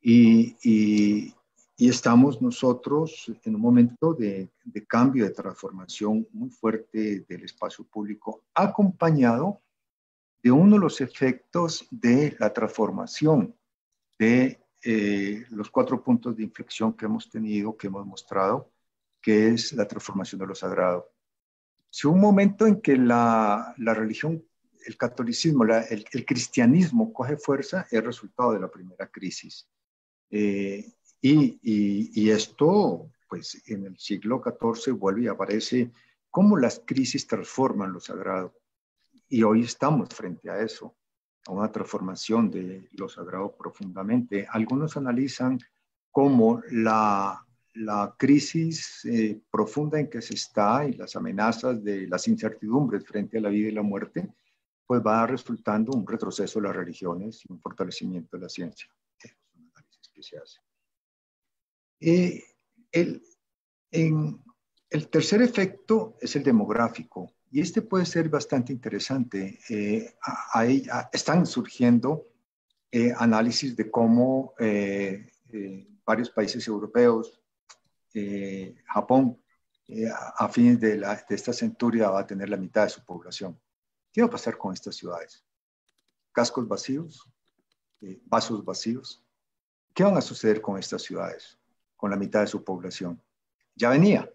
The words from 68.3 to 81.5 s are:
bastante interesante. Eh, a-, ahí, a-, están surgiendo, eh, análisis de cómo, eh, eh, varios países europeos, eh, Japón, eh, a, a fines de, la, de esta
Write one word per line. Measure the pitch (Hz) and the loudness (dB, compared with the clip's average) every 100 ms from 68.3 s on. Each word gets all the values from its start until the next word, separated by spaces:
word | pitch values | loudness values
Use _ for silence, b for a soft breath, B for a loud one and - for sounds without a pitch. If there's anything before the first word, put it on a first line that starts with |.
bastante | 147 143 135 123 | -2 -2 -2 -2
interesante. | 131 110 101 - 135 123 98 - - - | -6 -6 -8 -4 -4 -4 -6 -8 -12 -10
Eh, | - 208 220 - _ | -6 -2 -4 -6 _
a-, | - 254 - 117 | -10 -10 -4 0
ahí, | 120 135 127 | 2 2 0
a-, | 123 - | -8 -6
están | - - 160 151 | -6 0 0 0
surgiendo, | - 113 - 123 120 127 156 - _ _ _ _ _ _ | -4 -8 0 4 4 2 -6 -8 _ _ _ _ _ _
eh, | 120 120 120 | 0 0 2
análisis | 117 110 117 117 139 117 | 2 2 2 -2 -6 -6
de | 107 | -4
cómo, | 120 113 117 127 131 135 - | 2 4 4 4 0 -4 -4
eh, | 113 104 101 98 98 95 110 _ _ | -2 0 -2 -4 -6 -8 -14 _ _
eh, | 110 98 95 98 _ | -14 -12 -14 -20 _
varios | - 110 120 | -4 -2 -2
países | - 104 123 117 | -4 -4 -4 -6
europeos, | 107 107 120 120 113 113 _ _ _ _ - _ _ _ | -8 -4 2 4 2 -4 _ _ _ _ -20 _ _ _
eh, | 110 101 101 98 98 92 - - | -10 -8 -8 -8 -10 -12 -16 -6
Japón, | 107 - 131 131 120 _ _ _ _ _ | -6 2 2 2 -2 _ _ _ _ _
eh, | 110 110 | -8 -8
a, | - - - | -8 -12 -4
a | 104 | -2
fines | - 120 120 | 4 6 6
de, | 110 104 | 2 0
la, | 98 104 _ | -4 -8 _
de | |
esta | 101 - | -6 -6